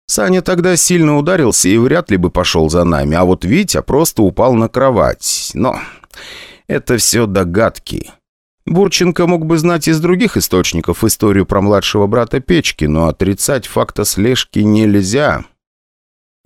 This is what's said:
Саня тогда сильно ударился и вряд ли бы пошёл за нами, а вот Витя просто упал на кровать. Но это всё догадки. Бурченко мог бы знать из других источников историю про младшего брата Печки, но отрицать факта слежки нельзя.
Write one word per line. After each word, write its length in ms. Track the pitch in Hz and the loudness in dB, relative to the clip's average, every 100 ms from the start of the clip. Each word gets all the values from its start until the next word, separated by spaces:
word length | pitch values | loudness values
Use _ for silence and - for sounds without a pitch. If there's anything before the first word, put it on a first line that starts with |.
| - | -8
Саня 360 | - 196 185 | -2 0 0
тогда 340 | 180 175 180 170 | 0 0 0 0
сильно 420 | - 175 156 147 | 2 2 2 2
ударился 520 | 151 185 123 - 92 | 0 0 0 0 2
и 80 | 113 | 2
вряд 340 | 127 160 - | 2 0 0
ли 60 | 95 | 0
бы 120 | 87 | 0
пошёл 400 | 87 87 85 78 | 0 0 0 2
за 140 | 87 | 2
нами, 340 | 87 73 71 82 | 2 0 0 2
а 80 | 90 | 2
вот 200 | 92 87 | 0 0
Витя 360 | 156 202 73 | 0 0 -2
просто 400 | - 135 165 - | -2 0 0 0
упал 320 | 98 92 120 | 0 2 2
на 160 | 113 113 | 2 0
кровать. 800 | 131 135 110 65 - - - - | 0 0 2 0 -2 -6 -6 -6
Но 260 | - 120 - - - - - - - - - - | -4 -4 -4 -10 -20 -20 -20 -20 -20 -20 -18 -8
это 300 | - - 120 | -6 -2 -2
всё 280 | - 117 110 | 0 0 0
догадки. 840 | 95 87 92 110 - - - - - _ _ _ _ - | 0 0 0 0 -2 -10 -12 -12 -18 _ _ _ _ -2
Бурченко 560 | 165 196 - 180 170 175 | 0 2 2 0 0 0
мог 200 | 175 160 | 0 0
бы 120 | 165 | 0
знать 300 | 170 170 165 | 0 0 0
из 120 | 156 | 0
других 380 | 170 185 233 101 | 0 0 0 -2
источников 680 | - 92 - 85 82 87 | 0 0 0 -2 -4 -2
историю 420 | 110 - 104 98 90 | -2 0 2 2 2
про 140 | 101 | 0
младшего 460 | 101 101 - 104 101 | 2 2 0 0 0
брата 340 | 120 117 139 | 0 -2 -4
Печки, 460 | - 175 - - 76 | 0 0 0 -2 -2
но 220 | 78 82 | 0 0
отрицать 580 | 73 95 98 - 135 - | 0 -2 -2 -2 -4 -4
факта 400 | - 120 - 104 | -4 -4 -4 -4
слежки 540 | - 110 127 - - | -2 0 0 -2 0
нельзя. 840 | 107 107 110 101 95 131 143 69 - _ _ _ _ _ _ _ _ _ | 2 2 2 2 0 0 0 -2 -8 _ _ _ _ _ _ _ _ _